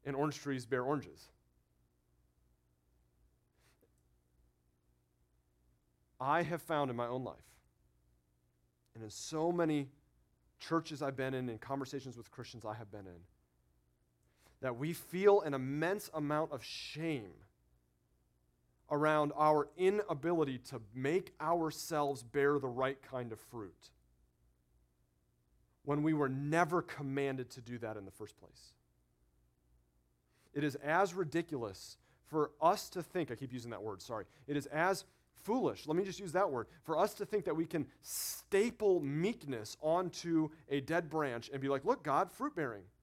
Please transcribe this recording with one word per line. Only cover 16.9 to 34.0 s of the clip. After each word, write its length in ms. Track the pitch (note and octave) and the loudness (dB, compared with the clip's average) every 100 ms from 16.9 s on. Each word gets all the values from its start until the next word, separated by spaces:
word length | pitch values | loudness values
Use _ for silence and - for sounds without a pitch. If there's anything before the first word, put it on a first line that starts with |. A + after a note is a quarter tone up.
| D3 E3 D3 G2+ - - _ _ _ _ _ _ _ _ _ _ _ _ _ _ | -6 -4 -4 -6 -16 -20 _ _ _ _ _ _ _ _ _ _ _ _ _ _
around 400 | D3 D3+ D#3 D3 | 2 4 4 2
our 360 | D3 D3+ D3+ D3 - | 4 6 6 2 2
inability 840 | F#3 G#3 G3+ D#3 E3 F3 D3+ B2+ | 2 4 0 -2 2 2 2 0
to 220 | - B2+ G#2+ | -8 -12 -10
make 380 | A#2 C3 F3 F#3+ - | -4 0 0 -2 -6
ourselves 840 | D#3 E3+ D#3+ D#3 - D#3 C#3+ C3+ | 0 2 0 -4 -4 0 0 -2
bear 380 | A#2 C#3+ C#3+ D3 | -4 2 4 4
the 80 | C3+ | 0
right 340 | A#2+ C3 C3+ | 0 0 -2
kind 300 | - C3 A#2+ | -8 -8 -6
of 80 | A2 | -10
fruit 500 | - A#2+ G2 - - _ _ _ _ _ _ _ _ _ _ _ _ _ _ _ _ _ _ _ - | -12 -12 -12 -14 -20 _ _ _ _ _ _ _ _ _ _ _ _ _ _ _ _ _ _ _ -2
when 160 | D3 | 2
we 120 | D3+ | 4
were 160 | D#3 C#3+ | 4 4
never 500 | C3+ C#3+ D#3+ F3 F3 | 2 2 4 4 2
commanded 680 | - - C#3+ C3+ C#3 C3+ B2 | 0 -6 -4 0 0 -2 -6
to 100 | - | -12
do 160 | A#2 B2 | -10 -8
that 220 | A2+ G#2+ | -6 -8
in 80 | G2 | -10
the 40 | |
first 280 | - G#2 - | -12 -14 -14
place. 340 | - - - _ _ _ _ _ _ _ _ _ _ _ _ _ _ _ _ _ _ | -20 -20 -20 _ _ _ _ _ _ _ _ _ _ _ _ _ _ _ _ _ _
It 100 | C#3+ | 0
is 120 | D3 B2 | 0 0
as 360 | C#3 E3 G3 | 2 4 4
ridiculous 840 | F3 E3+ E3 E3 C#3+ A2 F#2+ - - _ _ | 2 0 0 -2 -4 -4 -8 -16 -20 _ _
for 280 | _ D#3 D3 - | _ 0 0 4
us 300 | D#3+ G#3 - | 4 4 0
to 140 | F#3 | -8
think, 280 | E3 F#3 C#3+ | -4 -2 -2
I 40 | |
keep 180 | A#2 C3+ | -4 -8
using 180 | B2 A#2 | -8 -8
that 120 | A2 | -6
word, 180 | G#2+ G2 | -6 -8